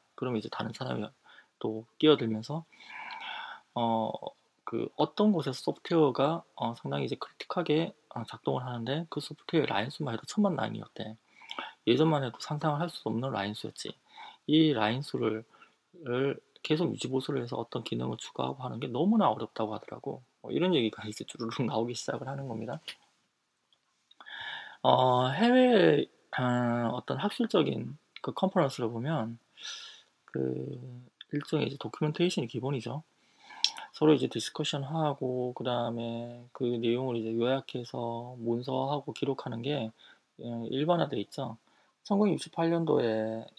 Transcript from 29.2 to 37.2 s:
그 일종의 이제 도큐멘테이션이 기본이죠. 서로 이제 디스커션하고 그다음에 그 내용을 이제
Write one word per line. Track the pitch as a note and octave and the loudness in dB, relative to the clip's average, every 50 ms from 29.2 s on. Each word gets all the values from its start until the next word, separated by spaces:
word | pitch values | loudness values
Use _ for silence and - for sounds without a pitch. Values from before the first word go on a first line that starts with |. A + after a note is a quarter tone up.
| A2 A2+ A#2 A#2 _ _ _ - - - - - - - - - _ _ _ _ _ | -2 -4 -6 -10 _ _ _ -14 -14 -12 -12 -12 -14 -16 -18 -20 _ _ _ _ _
그 | - - - C2 C2 B1+ C3 C3 C3+ C3 B2 B2+ C3 B2 B2 B2 - _ _ - _ | -8 -4 -2 -2 -2 -2 -4 -6 -8 -8 -10 -12 -14 -16 -16 -18 -20 _ _ -12 _
일종의 | - D3 D3 - - D3+ D3 | -6 -6 -2 -2 0 0 0
이제 | D3 C#3 - | -2 -4 -6
도큐멘테이션이 | - A2 - - D3+ D3+ D3+ - F3 F3+ - F3+ B2+ A2+ | -10 -10 -4 -2 -2 -2 2 2 0 2 2 0 -4 -2
기본이죠. | - A#2+ B2 C#3 D3 B2 A2 A#2 B2+ D#3 - _ _ _ _ _ _ _ - - - - - - - - - - | -4 -4 -4 -2 -4 -4 -4 -6 -6 -8 -8 _ _ _ _ _ _ _ -20 -20 -6 -4 -4 -4 -4 -8 -14 -16
서로 | _ - D3+ D#3 D3+ | _ 4 8 8 8
이제 | B2+ C3 B2 | 8 4 0
디스커션하고 | - A#2 - - - - D#3 - - C#3 C#3 C3+ D#3+ E3 D#3 D3+ C#3 - C3 B2+ B2+ B2+ B2 B2 B2 | -2 -4 -6 -6 -6 -4 -4 -2 -2 -4 -4 -4 -2 0 0 0 0 0 -2 -2 -2 -2 -2 -4 -4
그다음에 | - B2+ B2+ B2 A#2+ A#2+ A#2+ A#2 A#2+ A#2 A#2 A#2 A#2 A#2+ A#2+ A#2+ A#2+ A#2+ B2 | -2 -2 0 0 0 0 0 -2 -2 -4 -4 -4 -6 -6 -8 -12 -14 -18 -18
그 | _ - B2+ | _ -2 0
내용을 | A#2+ B2 A#2 A2+ A#2 A#2 B2 C3 C3 A#2+ | 0 0 2 2 2 2 2 0 -2 -2
이제 | A#2 | -2